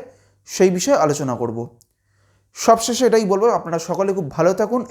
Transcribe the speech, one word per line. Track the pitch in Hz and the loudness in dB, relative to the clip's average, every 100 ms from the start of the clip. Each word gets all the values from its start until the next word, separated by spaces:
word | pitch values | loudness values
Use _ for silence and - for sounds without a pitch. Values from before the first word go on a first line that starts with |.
| - _ _ _ - | -6 _ _ _ -8
সেই | - 190 | 2 2
বিষয়ে | 180 269 285 | 2 2 2
আলোচনা | 151 143 139 117 | 2 0 -4 -4
করব। | 120 113 117 - _ _ _ _ _ _ _ - | -4 -6 -10 -14 _ _ _ _ _ _ _ -2
সবশেষে | - 226 254 233 247 | 2 2 2 0 2
এটাই | 220 | 2
বলবো, | 208 190 233 | 2 2 2
আপনারা | 190 160 165 | 0 -4 -6
সকলে | 170 175 196 | -4 -2 -2
খুব | 190 143 | -2 -4
ভালো | - 170 | 0 0
থাকুন | 185 214 247 - | 2 -2 -4 -2